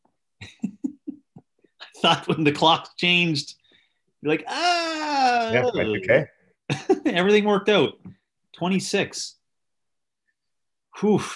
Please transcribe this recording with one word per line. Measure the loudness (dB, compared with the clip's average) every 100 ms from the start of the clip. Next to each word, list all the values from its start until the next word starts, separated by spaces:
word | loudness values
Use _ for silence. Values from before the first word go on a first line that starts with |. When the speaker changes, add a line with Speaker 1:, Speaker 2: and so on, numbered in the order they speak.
| _ _
Speaker 1:
<laughs> | _ _
I | -20 -12 -12 -8 -12 -12 -18 -18 _ -20 _ _ _ _ -20 -2
thought | 0 0 0
when | 0
the | 0
clock | 4 4 2 -2 -2
changed, | 0 2 2 -2 -6 -16 _ _ _ _ _ _
you're | -2
like, | -2 -2
"Ah." | -2 0 0 -2 -6 -4 0 2 2 0
Speaker 2:
Yeah, | 0 0
like, | -2 -4 -4
okay. | 2 0 0 _ _ _ -8 -8 -2 0 0
Speaker 1:
<laughs> |
Everything | 0 4 4
worked | 4 0 2
out. | 2 2 -2 -20 -20 _ _ _
Twenty-six. | -8 -2 -2 -2 -2 -4 -6 -14 -16 _ _ _ _ _ _ _ _ _ _ _ _ _ _ _ -4
Whew, | 0 0 -2